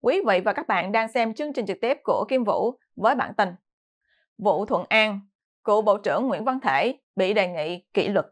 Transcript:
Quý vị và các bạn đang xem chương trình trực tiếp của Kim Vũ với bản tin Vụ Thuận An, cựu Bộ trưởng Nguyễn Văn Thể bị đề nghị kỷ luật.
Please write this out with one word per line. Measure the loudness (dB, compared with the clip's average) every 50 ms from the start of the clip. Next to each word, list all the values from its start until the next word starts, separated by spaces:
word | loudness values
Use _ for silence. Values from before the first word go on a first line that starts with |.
| 2
Quý | 2 0 2 2
vị | 2 2 2
và | 2 0 -2
các | -2 -2
bạn | -2 -2 -2 0 0 0
đang | -2 -2 0
xem | 0 -2 -2 -2 -2
chương | -6 -8 -6 -4
trình | -6 -4
trực | -4 -4 -4
tiếp | -2 -2 -2 -2 _
của | 0 0 0 0 0
Kim | 0 0 0
Vũ | 0 0 0 0 -2 -4 _ _ _ _
với | 0 0 0 2
bản | 2 -2 -6 0
tin | -2 -2 -2 -2 -12 _ _ _ _ _ _ _ _ _ _ _ _ _ _ _ _
Vụ | 0 0 0 0 0
Thuận | -2 -2 -2 -2 0
An, | 2 2 2 2 -2 -6 -12 _ _ _ _ _ _ _ _
cựu | 2 2 4 4
Bộ | 4 2 2
trưởng | 2 -2 0 0 0 -2
Nguyễn | -2 -2 -2
Văn | -4 -4 -2
Thể | -2 0 0 2 0 0 -2 _ _ _ _
bị | -2 0 2 2
đề | 2 0 0
nghị | -2 -6 -6 -6 -6 -8 _ _ _
kỷ | -2 0 2
luật. | 0 0 -2 -2